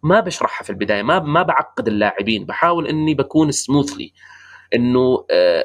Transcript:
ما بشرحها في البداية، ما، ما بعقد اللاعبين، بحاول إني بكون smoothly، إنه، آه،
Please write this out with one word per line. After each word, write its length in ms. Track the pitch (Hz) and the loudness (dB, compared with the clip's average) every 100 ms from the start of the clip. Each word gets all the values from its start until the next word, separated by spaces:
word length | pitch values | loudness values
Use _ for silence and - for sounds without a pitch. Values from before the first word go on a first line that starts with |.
ما 180 | 151 202 | 2 2
بشرحها 440 | 180 156 - - | 2 -4 -6 -6
في 60 | - | -10
البداية، 320 | 98 101 104 | -8 -2 -2
ما، 160 | 107 180 | 0 0
ما 240 | 151 156 | 0 0
بعقد 460 | 175 - - - 113 | 0 0 -2 -4 -4
اللاعبين، 580 | 104 104 - 101 110 - | 0 0 0 -4 -4 -4
بحاول 400 | - 170 170 156 | -2 0 0 -2
إني 280 | 156 156 | -2 -2
بكون 380 | 143 135 151 156 | 0 0 2 2
smoothly، 580 | 135 - 139 143 - - _ - - - - _ | 0 0 0 0 -6 -16 _ -20 -20 -20 -20 _
إنه، 500 | 120 120 123 127 127 - | 0 2 2 2 2 2
آه، 340 | 87 90 85 | 2 4 2